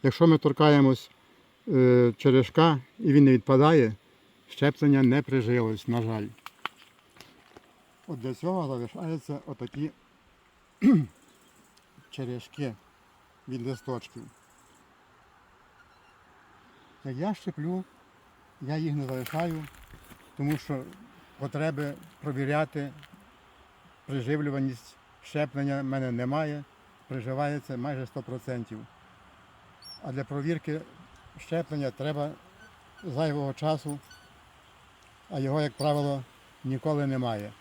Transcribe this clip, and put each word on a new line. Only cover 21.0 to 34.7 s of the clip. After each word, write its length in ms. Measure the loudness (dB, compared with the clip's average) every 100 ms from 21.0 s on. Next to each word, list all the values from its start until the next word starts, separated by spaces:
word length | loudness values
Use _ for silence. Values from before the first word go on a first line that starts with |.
| -20 -20 -20 -12
потреби 540 | -8 -4 -4 -4 -8 -8 -18 -12
провіряти 680 | -8 -4 -2 0 -2 -4 -10 -12 -20 -20 -20 _ _ _ _ _ _ _ -8
приживлюваність 880 | -6 -2 -2 -2 -2 -4 -6 -18 _ _ _
щеплення 580 | -8 -6 -4 -4 -4 -4
в 20 |
мене 280 | -4 -4 -4
немає, 520 | -2 -2 -2 -4 -6 -12 _ -20 _ _
приживається 680 | -10 -6 -4 -4 -4 -8 -8
майже 300 | -6 -6 -8
сто 140 | -12
процентів. 580 | -10 -12 -8 -8 -8 -14 -16 _ -20 _ -20 -20 -20 _ -20 _ -20 -16
А 80 | -10
для 120 | -10
провірки 580 | -8 -6 -4 -6 -6 -10 -10 -20 -20 -20 -20 -20
щеплення 520 | -8 -6 -6 -6 -6
треба 400 | -6 -6 -4 -6 -8 -20 -20 -20 -20 -20 -16
зайвого 500 | -8 -4 -2 -2 -4
часу, 460 | -4 -2 -2 -6 -12 -14 -20 -20 -20 _ _ _